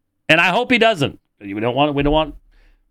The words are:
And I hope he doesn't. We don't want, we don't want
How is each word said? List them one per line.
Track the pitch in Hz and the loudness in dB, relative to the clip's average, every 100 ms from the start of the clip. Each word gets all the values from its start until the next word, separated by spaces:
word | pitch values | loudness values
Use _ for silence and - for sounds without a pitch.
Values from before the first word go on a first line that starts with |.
| _ _ - | _ _ 0
And | 160 | 2
I | 180 | 2
hope | 185 247 | 0 0
he | 247 | 2
doesn't. | 226 196 127 - _ _ | 2 2 -2 -6 _ _
We | 101 101 | -10 -6
don't | 113 | -2
want, | 123 147 | 0 0
we | 143 | 0
don't | 143 | 0
want | 151 156 - _ _ _ _ _ | 0 -2 -8 _ _ _ _ _